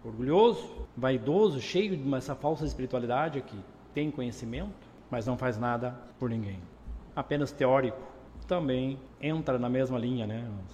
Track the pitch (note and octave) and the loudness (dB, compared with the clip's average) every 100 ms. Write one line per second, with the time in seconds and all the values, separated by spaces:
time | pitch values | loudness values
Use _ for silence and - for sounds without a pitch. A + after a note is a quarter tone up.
0 | A#2 A2+ C3 F3 A#3 - - - - B2 | -10 -4 4 8 8 6 -4 -10 -10 0
1 | C3 B2+ A2 F3+ G#3+ C#3 - F3+ G#3+ E3 | 2 2 4 6 6 4 0 0 2 0
2 | C#3 C3 - C3 D3 D3+ D3+ - B2+ B2 | 0 0 -2 -2 0 0 -2 -2 -2 0
3 | A#2+ B2+ D#3+ C#3 - G2+ - - - D3 | 0 2 0 -2 -6 -10 -14 -18 -8 -2
4 | D3+ C3 B2 A2+ A#2 B2+ F3 - - - | -2 -2 -4 -4 -6 -6 -6 -10 -18 -20
5 | - B2 A2+ B2 B2+ A2 A#2+ A#2+ B2 B2+ | -6 -2 0 0 0 2 2 0 -2 -6
6 | - - B2 A2+ G2+ F#2 F2 - - - | -12 -4 -2 0 -2 -6 -10 -14 -10 -10
7 | - C#3+ - D3 C#3 - C3 C3+ B2 - | -8 -6 -2 0 0 2 6 6 4 -2
8 | - - - - - F3+ C#3+ B2+ C3 C3+ | -10 -16 -18 -12 -2 0 2 0 0 -4
9 | - - C#3+ A#2+ - B2+ A#2+ B2+ C3 B2 | -10 -6 -2 0 0 0 2 2 2 0
10 | A#2+ B2 G#2+ A2+ A#2 G2+ F#2 | 0 0 -2 -4 -6 -8 -12